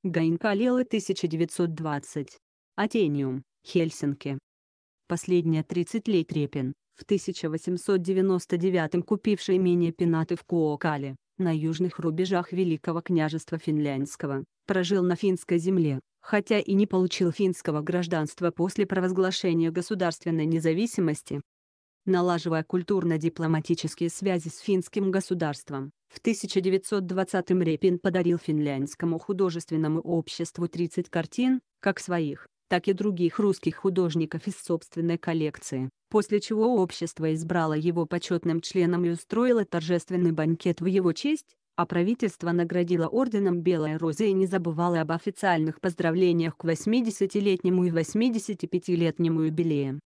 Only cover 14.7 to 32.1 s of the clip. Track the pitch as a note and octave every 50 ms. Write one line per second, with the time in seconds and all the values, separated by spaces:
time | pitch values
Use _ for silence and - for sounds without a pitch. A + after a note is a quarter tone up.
14.7 | G3+ F#3 F3+ E3+ G3 F#3+ F3+ F3+ F3 E3+ - G3 F#3 E3+ - - F3+ E3+ E3 F#3
15.7 | F#3+ F#3 E3 D3+ C#3 C3 _ _ _ _ _ - - G#3 G3+ - A3+ G#3 G3+ -
16.7 | G3 G3 G#3 G3 - F#3 F#3 F3 - - F#3 F3 D#3+ - G#3 F#3 F3+ - - -
17.7 | D#3 D3+ D3 D#3+ F3 F3+ F3+ E3 F3 D#3+ D#3 D3 - - F3+ E3+ E3 - E3+ G3
18.7 | - - G#3 F#3+ G3 F#3 F3+ F#3 F#3 F3+ F#3+ F#3 F#3 - - F#3 E3+ E3 E3 E3
19.7 | D#3+ F3+ F3 - A3 F#3 F#3 E3+ D#3+ - - F3 E3 D#3+ D#3 D#3 E3 E3 D#3 E3
20.7 | D#3+ F3 A3+ A#3 - - F#3 D#3 D3+ - - - - C#3+ - _ _ _ _ _
21.7 | _ _ _ _ _ _ _ F#3+ F#3 F3+ F3 F3+ F3 E3+ D#3 F3 E3 D#3+ D#3 _
22.7 | - F3+ F3 - G#3 F#3+ F3 E3+ D#3+ D#3+ D3+ E3 E3 - E3 D#3+ D#3+ D#3 D#3 -
23.7 | E3+ E3 - D#3+ - - F3 E3+ - - F#3 G3 F#3 F3 D#3+ E3 - - - -
24.7 | G3 F#3 F3 - - A3 G3 F#3+ F#3 F#3+ F#3+ - F#3 F3 E3 D3+ C#3+ - - -
25.7 | D3 C3+ C3+ C#3 - _ _ _ - - _ A#3 A3+ - - G3+ - G3 F3+ F#3+
26.7 | F#3 F#3+ F#3+ - G#3+ G3+ F#3 E3+ F3+ F#3 F#3+ F#3 - F#3+ F3+ - F#3 F#3 F3 E3
27.7 | D#3+ D3 - F#3+ F3+ F3 - F#3+ E3+ F#3 F3 E3+ F3 E3+ - - D3+ D3+ D3+ D3
28.7 | C#3 C3+ C#3 C#3+ - _ - E3+ E3 E3 - - G3+ F3+ G3 F#3 E3 E3+ E3 -
29.7 | D#3+ D#3 D#3+ D3+ D#3 E3 - E3+ E3+ E3+ D#3 - - - E3+ E3 - - E3+ E3+
30.7 | - E3+ F3 E3 - - F3 - - F3 D#3+ D#3+ - - B3 C4 C4 B3+ _ _
31.7 | _ _ - G3 F#3+ - - -